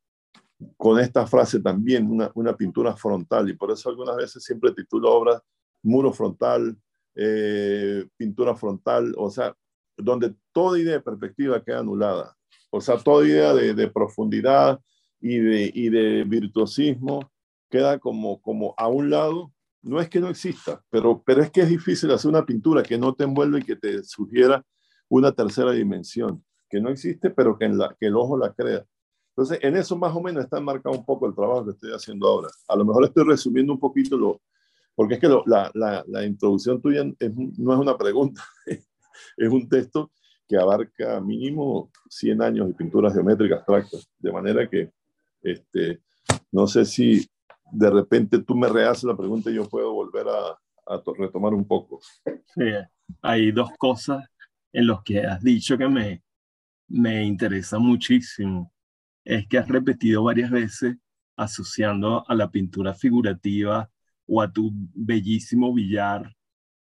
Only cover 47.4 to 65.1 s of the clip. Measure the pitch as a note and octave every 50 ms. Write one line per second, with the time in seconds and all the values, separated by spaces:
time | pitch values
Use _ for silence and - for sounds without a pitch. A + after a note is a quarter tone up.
47.4 | _ _ - _ _ _ - G#2+ G#2+ G#2 G2+ G2+ - - A#2 A#2 A2 G2+ A#2+ A2+
48.4 | - - B2+ B2 B2 A#2 A2 A2+ A2 A#2 A#2+ A#2 B2+ B2 A2 F#2+ F#2+ F#2+ A2 A2+
49.4 | G#2 - A2+ A2 G#2 G#2+ - A2+ A2+ A2+ A2 G#2 F#2+ F#2+ - G#2+ G#2+ A2 G#2+ G#2
50.4 | F#2+ F2 E2 - _ _ _ _ - - F#2+ E2+ - - - - G2 F#2 - F#2
51.4 | G2+ G#2+ G#2+ G2+ G2 G2+ A2 F#2 - - C#2 - - - - _ - - - -
52.4 | _ _ - - B2+ A2 G#2 G2+ F#2+ - _ _ _ - - _ - - A#2 A2+
53.4 | A2 A2 G#2 A#2 A#2 - - - - B2+ B2 A#2 - - C#3 C3+ C3+ _ _ _
54.4 | - _ _ _ _ _ - B2 A#2+ A2+ A2 F#2+ - - G2+ G2+ G2+ G2+ G2 F2+
55.4 | G#2 B2+ A#2+ A2 - - C3+ A#2 C3 C3+ C3+ B2+ G#2+ G2+ F#2 E2+ _ _ _ _
56.4 | _ _ _ _ _ _ _ _ _ - - A#2+ A#2+ A2+ A2 G#2+ G#2+ G#2 G2+ F2
57.4 | A#2 G#2 G2 F#2+ F#2 - G#2+ G#2+ A#2+ B2 A#2+ A#2 - - B2+ B2 B2 - - -
58.4 | G2+ G2 F#2 F2+ F2 F2 _ _ _ _ _ _ _ _ _ _ - - A2+ G#2+
59.4 | G2+ - C3 B2 A#2 - B2+ C3 B2+ C3+ B2 B2 A#2 A2+ A2 G#2+ A2 A#2 A#2 A#2
60.4 | B2 A#2+ B2 A#2+ A#2 G#2+ - - C3 A#2+ B2 A#2+ _ _ _ _ _ _ _ -
61.4 | A2 G2+ - - F#2 - - - A2 G#2 G2+ G2 G#2+ A2 A#2 A#2 - - A#2+ A2
62.4 | G2+ F2 - G#2 F#2+ F2 - F#2+ F#2+ F#2+ F#2+ - - C3 A#2+ A#2+ A2+ G2+ F#2+ F2+
63.4 | - G2+ G2+ G2+ G#2 G#2 G#2+ A2+ A2 - _ _ _ _ _ _ _ - G#2+ A2+
64.4 | G#2+ G2+ - A2 A2 G#2+ G#2 G2+ G2 F2 - - A2+ G#2+